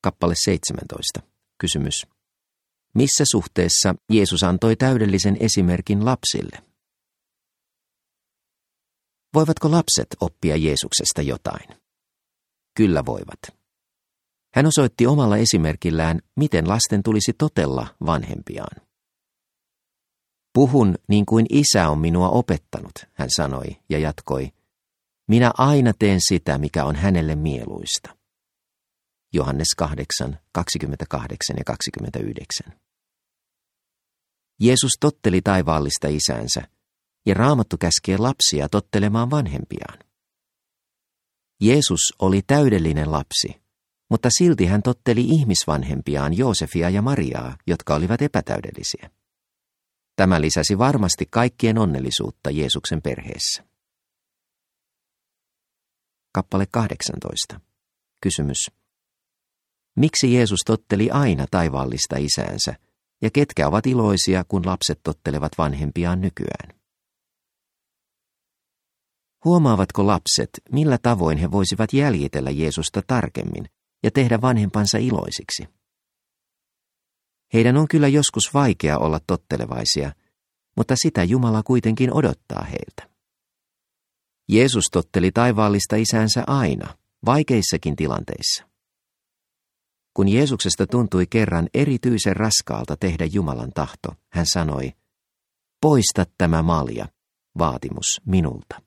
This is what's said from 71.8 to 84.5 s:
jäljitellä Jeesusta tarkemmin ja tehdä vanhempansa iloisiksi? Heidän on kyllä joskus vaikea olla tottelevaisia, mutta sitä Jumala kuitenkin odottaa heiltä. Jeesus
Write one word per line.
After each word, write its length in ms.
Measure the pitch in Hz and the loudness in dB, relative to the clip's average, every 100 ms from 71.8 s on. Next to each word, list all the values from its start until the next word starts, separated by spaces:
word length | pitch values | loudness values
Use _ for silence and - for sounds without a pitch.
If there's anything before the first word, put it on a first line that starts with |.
| 110 | 0
jäljitellä 580 | 135 143 95 71 73 65 | 0 0 0 -2 -4 -4
Jeesusta 500 | 71 78 71 80 - - | -2 -2 -2 -4 -6 -2
tarkemmin 580 | 127 78 - 50 50 - _ _ _ | -2 -2 -6 -8 -8 -12 _ _ _
ja 80 | 110 | -2
tehdä 300 | 139 123 117 | 2 2 2
vanhempansa 560 | 127 117 104 107 101 110 | 2 2 0 0 0 0
iloisiksi? 720 | 123 107 - - - - - _ _ _ _ _ _ _ _ _ _ _ _ _ _ _ _ _ _ | 0 -2 -4 -10 -10 -12 -12 _ _ _ _ _ _ _ _ _ _ _ _ _ _ _ _ _ _
Heidän 240 | 113 117 135 | 2 4 4
on 100 | 156 | 4
kyllä 200 | 160 143 | 4 4
joskus 460 | 143 143 - - | 4 2 -2 0
vaikea 440 | 143 135 92 76 73 | 2 2 2 0 0
olla 220 | 73 78 - | 0 -2 -2
tottelevaisia, 840 | 90 _ 65 58 62 57 76 71 - _ _ _ _ _ - | -4 _ -6 -6 -6 -4 -2 -4 -8 _ _ _ _ _ -6
mutta 180 | 117 131 | -2 0
sitä 220 | 160 151 | 0 0
Jumala 400 | 87 127 120 107 | 2 2 2 0
kuitenkin 500 | 104 127 113 110 127 | 2 0 2 0 0
odottaa 500 | 156 139 - _ 50 | 2 0 -2 _ -10
heiltä. 520 | - - - - - _ _ _ _ _ _ _ _ _ _ _ _ _ | -8 -10 -12 -18 -20 _ _ _ _ _ _ _ _ _ _ _ _ _
Jeesus 360 | - | 2